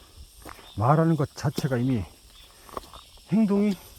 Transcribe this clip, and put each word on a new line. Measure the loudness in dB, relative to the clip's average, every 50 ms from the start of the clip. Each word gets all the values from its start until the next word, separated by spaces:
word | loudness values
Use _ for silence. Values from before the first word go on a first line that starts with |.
| -20 -20 -20 -20 -20 -20 _ -20 -20 -20 -20 -20 -20 -14 -8 -2
말하는 | 2 2 4 4 4 2 2
것 | 0 -2 -4 -6
자체가 | -6 -6 -6 -4 -4 -4 -2 -2 0
이미 | 0 0 0 -2 -4 -6 -12 -20 -20 -20 -20 -20 -20 -20 -20 -20 -20 -18 -16 -16 -16 -16 -18 -20 -20 -20 -20 -20 -8 -2
행동이 | 0 2 2 2 2 2 0 0 -2 -4 -8 -18 -20